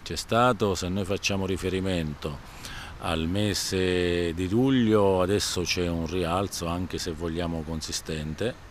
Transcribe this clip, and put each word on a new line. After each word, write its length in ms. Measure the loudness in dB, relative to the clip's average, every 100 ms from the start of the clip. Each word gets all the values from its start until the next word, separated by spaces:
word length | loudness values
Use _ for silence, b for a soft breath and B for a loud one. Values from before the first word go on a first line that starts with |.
c'è 120 | -8 -6
stato. 600 | 2 4 6 4 2 2
Se 120 | 0
noi 160 | -2 0
facciamo 420 | -2 0 0 0
riferimento 880 | -2 0 0 0 0 0 -4 -8 -8 -12 B B B B B
al 280 | -2 0 0
mese 1040 | 0 0 0 -2 0 2 2 2 2 0 -2
di 120 | 0
luglio, 760 | 2 4 4 6 6 6 4
adesso 380 | 4 2 0 -2
c'è 260 | -2 0 0
un 180 | 0 -2
rialzo, 640 | -2 0 0 -2 -4 -4
anche 320 | -2 -4 -6
se 140 | -6
vogliamo 500 | -4 -4 -2 -2 -2
consistente. 920 | -4 -6 -6 -6 -6 -6 -4 -4 -4 -6 -14